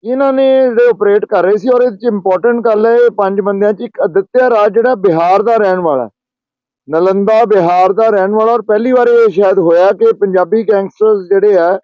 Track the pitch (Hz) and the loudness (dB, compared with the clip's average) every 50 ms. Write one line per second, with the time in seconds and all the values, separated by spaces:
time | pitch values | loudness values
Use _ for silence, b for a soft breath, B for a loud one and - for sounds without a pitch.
0 | _ 214 254 262 277 277 269 262 269 269 262 262 262 254 233 214 240 240 226 170 | _ -6 -4 -2 0 0 2 2 2 2 2 2 2 2 2 2 2 2 0 0
1 | 208 202 202 208 - - 214 190 170 185 208 214 175 262 247 247 247 247 208 185 | 0 0 0 0 0 0 -2 0 0 0 0 0 0 0 0 0 0 -2 -2 -4
2 | 214 240 208 202 175 196 185 185 165 240 240 240 220 233 214 214 214 226 233 240 | -4 -4 -4 -2 -2 -2 -2 0 0 -2 -2 0 -2 -2 0 0 2 2 2 2
3 | 240 240 220 208 202 190 196 196 196 196 202 196 202 208 214 - 233 240 _ - | 2 0 0 0 -2 -2 -2 -2 -4 -4 -2 0 -2 -2 -2 -4 -8 -14 _ -4
4 | - 196 151 190 196 _ _ 247 254 254 240 220 208 214 190 226 226 247 254 202 | -4 -2 -2 -4 -4 _ _ 0 0 2 2 2 0 0 0 0 0 0 -2 -2
5 | 185 202 165 160 170 175 185 202 214 226 233 226 214 190 185 185 180 165 147 131 | -2 -2 0 0 0 0 0 0 0 0 0 0 0 0 -2 -2 -2 -2 -2 -2
6 | 120 104 _ _ _ _ _ _ _ _ _ _ _ _ _ _ _ - 147 160 | -4 -8 _ _ _ _ _ _ _ _ _ _ _ _ _ _ _ -6 -4 -2
7 | 180 190 190 196 202 202 220 220 233 208 214 196 175 170 175 180 185 185 196 175 | 0 0 0 0 0 0 0 0 2 2 0 0 0 0 2 2 0 0 0 0
8 | 226 226 214 202 185 196 208 214 220 226 233 240 202 220 214 214 233 254 254 254 | 0 0 0 0 -2 -2 -2 -2 0 0 -2 -2 -2 -2 -2 -2 0 0 0 2
9 | 240 240 240 233 233 220 170 175 202 190 196 190 175 165 170 170 180 196 196 185 | 2 2 2 2 2 2 2 0 0 0 0 0 0 2 2 2 2 2 0 0
10 | 226 226 226 - 202 196 185 185 180 170 190 226 220 185 220 196 196 185 _ _ | 0 0 0 0 -2 -2 0 -2 -2 0 -2 -4 0 0 -2 -2 -2 -6 _ _
11 | 214 220 214 202 185 175 196 196 190 208 202 180 165 170 190 - | 0 0 0 0 -2 -2 -2 0 2 2 2 2 2 0 -2 -4